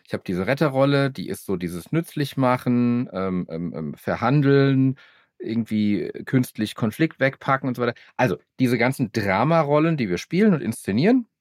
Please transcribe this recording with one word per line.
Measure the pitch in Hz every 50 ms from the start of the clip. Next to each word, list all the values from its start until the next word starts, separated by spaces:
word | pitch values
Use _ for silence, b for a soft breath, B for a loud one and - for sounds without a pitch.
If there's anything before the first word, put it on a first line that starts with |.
| b
Ich | -
habe | - 95 -
diese | - 90 90 95
Retterrolle, | 110 139 - 165 147 131 135 139 143 143 139 139 135
die | 135 - - -
ist | - - -
so | - 95
dieses | 87 90 82 87 85 - -
Nützlichmachen, | 151 170 165 - - 151 143 - - 135 131 123 127 127 - 127 123 123 123 120 120 120 123 -
ähm, | 92 92 95 95 92 90 - -
ähm, | 82 82 87 85 -
ähm, | 78 78 71 -
Verhandeln, | - - - 87 - 107 120 143 151 139 135 139 139 135 139 135 131 135 135 131 b b b b b b b b -
irgendwie | - 107 113 117 110 - 110 107 104 104 101 85 - - - - -
künstlich | - 135 127 123 - - - 107 - -
Konflikt | - 120 107 - - 160 160 - -
wegpacken | 135 135 - - - 143 135 - - 131
und | 120
so | 123
weiter. | 120 120 - B B B B
Also | - 127 - - - _ _ _ -
diese | 131 120 123 110
ganzen | 117 131 139 - 123 98
Dramarollen, | - 113 101 98 92 104 123 156 170 165 151 143 147 151 156 170 160
die | 139 113 90
wir | 85 85
spielen | - - 165 185 220 214 170
und | 135
inszenieren, | - 113 - - - - 98 120 165 220 262 254 233 _ _ _